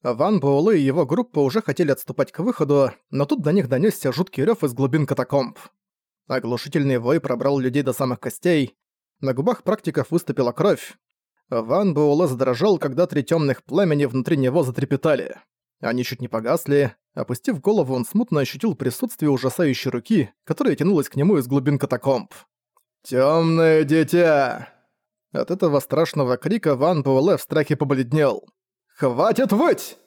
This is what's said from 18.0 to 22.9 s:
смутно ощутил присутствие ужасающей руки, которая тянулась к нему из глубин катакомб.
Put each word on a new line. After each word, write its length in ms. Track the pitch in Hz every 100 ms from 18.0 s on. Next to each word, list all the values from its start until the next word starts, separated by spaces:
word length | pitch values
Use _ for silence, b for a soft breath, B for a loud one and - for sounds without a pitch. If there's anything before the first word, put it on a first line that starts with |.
смутно 380 | 117 208 247 151
ощутил 340 | 131 143 226
присутствие 560 | 170 131 - 254 - 151
ужасающей 580 | 131 131 - 160 127 131
руки, 440 | 120 - 214 123 _
которая 320 | - 160 262
тянулась 320 | 156 156 180 135
к 80 |
нему 220 | 131 165 180
из 100 | 123
глубин 320 | 139 135 139
катакомб. 540 | 139 123 139 127 - - _ _ _ _ _